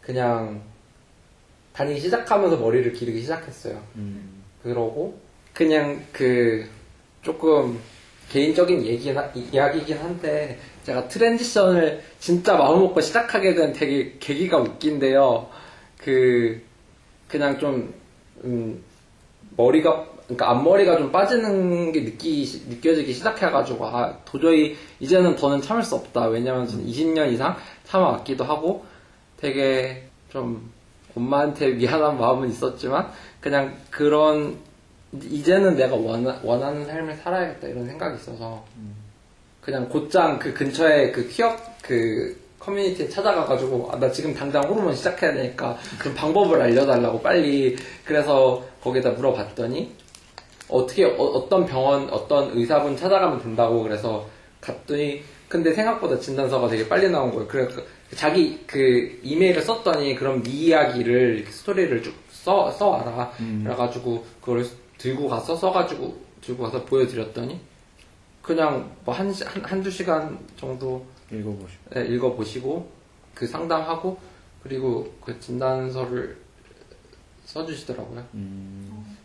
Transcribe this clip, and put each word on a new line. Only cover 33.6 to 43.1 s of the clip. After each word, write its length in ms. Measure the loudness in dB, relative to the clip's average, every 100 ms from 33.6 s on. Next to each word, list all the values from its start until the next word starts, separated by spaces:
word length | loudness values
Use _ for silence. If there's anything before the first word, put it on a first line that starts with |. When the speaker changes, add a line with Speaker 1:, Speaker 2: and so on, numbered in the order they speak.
| 0 -6 -14
Speaker 1:
그런 640 | 0 2 6 4 4 -2 -8 -16 _ _ _ -18
이제는 640 | -16 -8 -2 4 6 6 4
내가 180 | 2
원하-, 460 | 2 -2 -2 -2 -4
원하는 440 | 0 0 0 -4 -8
삶을 280 | -8 -8 -8
살아야겠다 520 | -4 -2 -2 -6 -10
이런 180 | -10 -10
생각이 300 | -8 -8 -8
있어서 460 | -14 -12 -12 -12 -18 -18
Speaker 2:
음. 160 | -16 -16 -20 _ _ _ _ _
Speaker 1:
그냥 280 | -6 -6 -2
곧장 500 | -4 2 2 4 0
그 160 | -6
근처에 580 | -4 -4 2 4 6 4
그 160 | 0 -6
취업 320 | 0 0 0 -10 -18
그 580 | -2 0 0 -2 -4 -8 -20 -16
커뮤니티에 500 | -8 -2 -2 -2
찾아가가지고 840 | -6